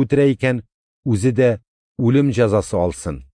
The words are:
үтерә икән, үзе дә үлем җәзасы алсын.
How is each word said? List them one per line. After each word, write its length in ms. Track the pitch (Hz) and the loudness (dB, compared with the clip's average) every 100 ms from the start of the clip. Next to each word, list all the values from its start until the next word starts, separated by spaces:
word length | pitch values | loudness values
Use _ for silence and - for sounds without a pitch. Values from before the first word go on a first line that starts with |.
үтерә 240 | 131 143 143 | 0 2 2
икән, 320 | 127 131 123 - _ _ _ | 0 -2 -4 -8 _ _ _
үзе 280 | 135 107 123 | -4 0 0
дә 160 | 120 123 113 _ _ _ - | 2 0 0 _ _ _ -2
үлем 320 | 120 135 143 | 0 2 2
җәзасы 480 | 117 113 101 - 95 | 2 2 0 0 -2
алсын. 460 | 87 - 87 71 65 | -2 -4 -10 -10 -14